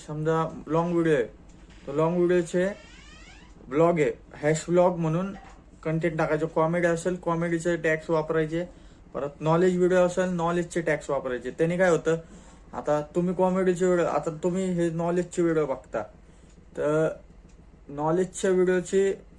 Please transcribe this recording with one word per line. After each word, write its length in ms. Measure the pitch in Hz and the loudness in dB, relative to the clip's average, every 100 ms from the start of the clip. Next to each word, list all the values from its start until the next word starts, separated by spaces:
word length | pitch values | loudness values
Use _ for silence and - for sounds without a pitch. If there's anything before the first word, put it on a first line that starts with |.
| - | -12
समजा 540 | 151 156 160 160 - - | -4 0 0 -2 -6 -2
लाँग 240 | 160 175 | 0 2
व्हिडिओ 220 | 170 160 | 0 2
आहे, 320 | 143 110 - - - - - - | 2 0 -8 -20 -20 -20 -16 -6
तर 60 | |
लाँग 220 | 143 160 175 | 0 0 2
व्हिडिओचे 520 | 175 180 165 180 190 208 - - - - - - - - - | 2 2 0 -2 -2 -4 -16 -20 -20 -20 -20 -20 -20 -20 -4
ब्लॉग 300 | 139 170 170 | 2 4 4
आहे, 120 | 127 - - | 0 -2 -12
हॅश 320 | - 147 160 - | -4 -2 0 2
ब्लॉग 280 | 175 180 170 | 4 4 2
म्हणून 380 | 160 165 196 202 - - - - | -2 -2 -4 -8 -18 -20 -20 -10
कंटेंट 340 | 160 160 170 160 | -4 -2 -2 -2
टाकायचं. 280 | 151 156 160 | -2 -2 -2
कॉमेडी 420 | 165 160 175 170 | 0 0 2 0
असेल, 280 | 165 180 180 | 0 -2 -4
कॉमेडीचे 600 | 175 165 170 165 175 170 | -2 -2 -2 -2 -2 0
टॅग्स 320 | 160 156 165 | 0 -2 0
वापरायचे, 560 | 160 156 160 156 165 180 - - - - | -2 0 -2 0 -4 -6 -12 -20 -20 -12
परत 160 | 131 143 - | -8 -8 -4
नॉलेज 380 | 156 165 185 180 | 0 4 4 4
व्हिडिओ 200 | 180 180 | 4 4
असेल, 320 | 180 185 185 | 4 2 -2
नॉलेजचे 520 | 175 170 175 170 175 | -2 0 -2 -2 -4
टॅग्स 280 | 160 147 - | -2 -4 -2
वापरायचे. 420 | 135 131 123 123 | -4 -4 -6 -6
त्याने 260 | 127 165 180 | -2 0 2
काय 120 | 185 | 4
होतं, 260 | 156 160 165 - - - - - | 4 2 -2 -6 -20 -20 -20 -14
आता 280 | 120 143 147 | -8 -2 -2
तुम्ही 340 | 147 180 175 180 | -2 -2 -2 2
कॉमेडीचे 500 | 185 185 185 175 180 | 2 2 0 2 2
व्हिडिओ, 200 | 175 160 | 2 2
आता 240 | 147 165 156 | 0 -4 -4
तुम्ही 220 | 180 185 190 | -4 -2 -2
हे 240 | 175 170 | -2 -2
नॉलेजचे 520 | 165 170 180 175 - | -2 -2 -2 -2 -2
व्हिडिओ 240 | 170 160 143 | 0 2 0
बघता, 380 | 127 - 113 104 - - - - - - - | -4 -6 -8 -8 -14 -20 -20 -20 -20 -14 -4
तर 320 | 143 156 160 - - - - - - - - | 0 0 0 -4 -14 -20 -20 -20 -20 -20 -14
नॉलेजच्या 640 | 143 151 175 185 - 196 | -4 0 0 -2 -2 0
व्हिडिओची 640 | 185 180 185 180 196 196 - - | 2 2 0 0 0 2 -2 -10